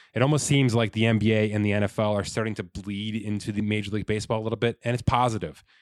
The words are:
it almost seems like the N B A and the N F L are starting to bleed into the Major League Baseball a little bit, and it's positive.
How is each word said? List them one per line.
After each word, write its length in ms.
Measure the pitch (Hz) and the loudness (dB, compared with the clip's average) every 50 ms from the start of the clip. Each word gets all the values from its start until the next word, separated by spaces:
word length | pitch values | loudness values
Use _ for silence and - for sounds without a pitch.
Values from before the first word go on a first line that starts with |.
| - _ _ | -20 _ _
it 80 | 113 123 | 2 2
almost 240 | 143 151 147 - | 4 4 2 2
seems 280 | - 147 139 135 127 107 | 2 4 4 4 4 4
like 180 | 117 117 104 - | 2 0 0 2
the 120 | 110 110 | 2 2
N 140 | 117 113 110 | 4 4 4
B 160 | 104 110 110 | 4 2 4
A 180 | 110 107 107 104 | 4 2 0 0
and 100 | 107 104 | 0 0
the 120 | 104 101 | 0 2
N 80 | 104 101 | 0 0
F 160 | 98 - - | 0 0 -2
L 160 | 110 107 107 | -2 0 0
are 100 | 101 95 | -2 -2
starting 300 | - - - 110 110 104 | -4 -4 -4 -4 -4 -4
to 80 | - 104 | -6 -10
bleed 520 | 85 _ - 95 101 101 98 104 110 107 | -10 _ -12 -10 -8 -8 -6 -6 -6 -6
into 380 | 110 98 107 107 101 - - 104 | -6 -6 -4 -6 -6 -4 -4 -4
the 80 | 104 | -2
Major 300 | 107 104 107 107 101 101 | -2 0 0 -2 -2 -4
League 160 | 101 107 95 | -4 -6 -2
Baseball 340 | - - 107 101 - 117 110 | -2 -4 -4 -2 -2 -4 -4
a 20 | 110 | -2
little 140 | 110 113 | -4 -2
bit, 220 | 110 - 117 113 - - | 0 0 -2 -2 -2 -4
and 100 | 120 120 | -4 -2
it's 80 | 120 - | 0 0
positive. 600 | - - 123 123 123 110 107 - 78 73 - - _ _ _ | 2 2 4 2 2 2 -2 -6 -6 -10 -14 -20 _ _ _